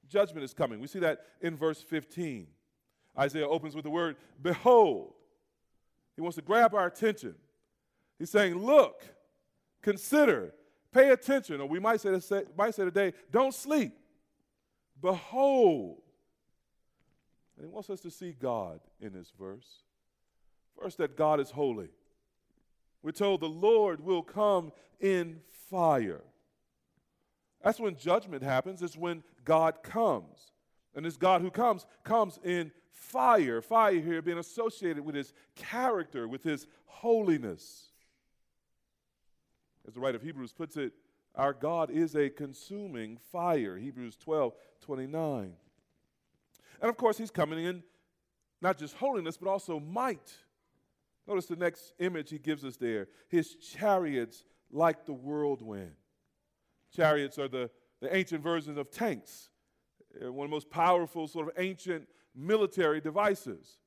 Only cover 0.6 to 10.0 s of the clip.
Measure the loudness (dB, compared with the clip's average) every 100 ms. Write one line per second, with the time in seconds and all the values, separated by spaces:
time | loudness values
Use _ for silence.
0.6 | -4 -4 -10 -2 -2 -2 -10 _ -8 -2
1.6 | -2 -2 -6 -6 -6 -8 -8 -8 -14 _
2.6 | _ _ _ _ _ -2 -2 0 -2 -2
3.6 | -4 -10 -4 -2 -2 -6 _ -6 -4 2
4.6 | 8 8 8 4 -6 -18 _ _ _ _
5.6 | _ _ _ _ _ -8 -8 -8 2 6
6.6 | 6 6 0 0 -2 0 -10 -14 _ _
7.6 | _ _ _ _ _ _ 0 2 2 0
8.6 | 8 8 8 0 -20 -20 _ _ _ _
9.6 | _ _ -2 -2